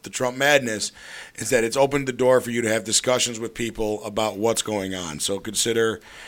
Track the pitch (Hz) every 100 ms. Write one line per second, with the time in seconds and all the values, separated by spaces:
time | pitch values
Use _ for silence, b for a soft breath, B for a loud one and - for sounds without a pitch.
0 | - - 127 127 143 147 120 107 - B
1 | B B B - 113 123 113 135 135 143
2 | 131 120 127 127 120 120 110 110 104 107
3 | 131 123 123 110 113 - 117 110 107 107
4 | 107 104 110 101 113 110 - 104 95 92
5 | 85 73 - 98 110 98 120 117 113 104
6 | B B